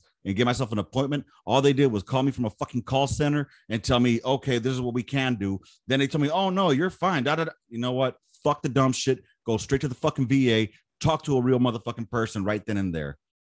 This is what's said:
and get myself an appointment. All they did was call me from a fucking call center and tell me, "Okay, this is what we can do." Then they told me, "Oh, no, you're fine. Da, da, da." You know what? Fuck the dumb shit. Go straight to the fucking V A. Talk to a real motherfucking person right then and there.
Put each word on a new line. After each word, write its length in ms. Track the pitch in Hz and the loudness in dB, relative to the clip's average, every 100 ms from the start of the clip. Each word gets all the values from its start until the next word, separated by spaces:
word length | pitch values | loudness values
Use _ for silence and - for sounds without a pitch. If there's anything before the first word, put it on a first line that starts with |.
| - _ | -16 _
and 120 | 95 98 | -4 0
get 100 | 123 | 0
myself 260 | 120 120 | 0 -2
an 80 | 110 | -4
appointment. 460 | - 131 139 143 - _ - | -2 -2 -2 -4 -6 _ 0
All 160 | 127 | 4
they 120 | 139 | 4
did 180 | 135 139 | 4 2
was 120 | 104 | 2
call 200 | - 131 | -2 0
me 80 | 135 | 0
from 140 | 127 113 | 0 -4
a 40 | |
fucking 340 | - 143 123 | -6 -6 -6
call 240 | - 135 139 | -2 0 0
center 420 | - 147 147 139 _ - | 0 0 0 -4 _ -8
and 140 | 110 | -6
tell 160 | - 123 | 0 2
me, 220 | 123 117 | 4 2
"Okay, 360 | 123 135 - 120 | 0 -2 0 -2
this 140 | 120 | 0
is 80 | 127 | -2
what 120 | 123 | -2
we 100 | 120 | -4
can 320 | 113 139 131 117 | -4 -2 -2 -2
do." 240 | 98 95 - _ - | -2 -4 -8 _ -4
Then 120 | 135 | -2
they 80 | 139 | 0
told 140 | 156 | 0
me, 80 | 143 | 0
"Oh, 200 | 175 190 | 0 0
no, 220 | 185 185 | 2 2
you're 180 | 139 185 | 2 0
fine. 340 | - 180 160 | -2 -2 0
Da, 120 | 127 156 | 0 -2
da, 100 | 160 | -4
da." 60 | - _ | -8 _
You 120 | 117 | -8
know 140 | 123 | -4
what? 240 | 127 131 - _ _ | 0 -2 -2 _ _
Fuck 180 | 151 139 | -2 -2
the 80 | 147 | 0
dumb 220 | 123 131 | 2 2
shit. 320 | 127 135 127 - _ - | 2 0 -2 -4 _ -4
Go 120 | 110 | -4
straight 240 | - 135 | 0 -2
to 60 | 143 | -2
the 80 | 123 | -4
fucking 320 | 156 - 123 | -2 -2 0
V 260 | 139 127 | 2 4
A. 200 | 110 107 - _ _ | 2 0 -6 _ _
Talk 240 | 165 156 | 0 0
to 140 | - 131 | 0 2
a 40 | |
real 180 | 123 127 | 4 4
motherfucking 500 | 123 113 120 117 110 | 2 0 -6 -10 -6
person 340 | 120 110 107 | -4 -2 -2
right 200 | 98 107 113 | -2 -2 -2
then 120 | 104 | -2
and 160 | 95 | -2
there. 240 | 80 71 69 _ _ _ | -4 -6 -10 _ _ _